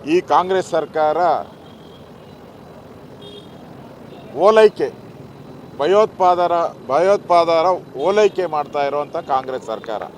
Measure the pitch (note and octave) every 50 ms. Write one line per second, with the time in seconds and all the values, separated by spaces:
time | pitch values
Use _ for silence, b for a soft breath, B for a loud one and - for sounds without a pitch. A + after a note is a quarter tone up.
0 | - C#3+ E3 F3+ E3+ - D3 D#3 F3+ F#3 F#3+ F#3+ F3 - E3+ D#3+ D3+ C#3+ - D#3
1 | D#3 D3+ D3+ D#3+ F3+ E3 C#3+ A2 - - - - - - - - - - - -
2 | - - - - - - - - - - - - - - - - - - - -
3 | - - - - G4+ G4+ G#3 G#3 - - - - - - - - - - - -
4 | - - - - - - - C3 F3 G#3 A3 G#3+ A3 G#3+ - - D#3 B2 - -
5 | - - - - - - - - - - - - - - - - C#3+ E3 F#3+ G#3
6 | A3 - - - F#3 F3+ F3+ F3 F3 E3+ F3 E3+ E3+ - - - - A#2+ C3 D3+
7 | F3 F#3+ G3+ G3 C#3 D3+ F3 E3+ E3+ E3 E3 E3 D#3+ F#3 F#3 E3+ - - - B2+
8 | C#3+ F3+ G3+ G#3+ G#3+ G3 G3+ F#3+ F3+ E3 D#3 D3 D3 D3 C3+ D3 C#3+ C#3 C#3 D3
9 | D3+ E3 E3+ E3 E3 - C#3 C3 C3 B2+ C3 B2 - - A2 G2+ G#2 A2+ A2 G2
10 | F2 - -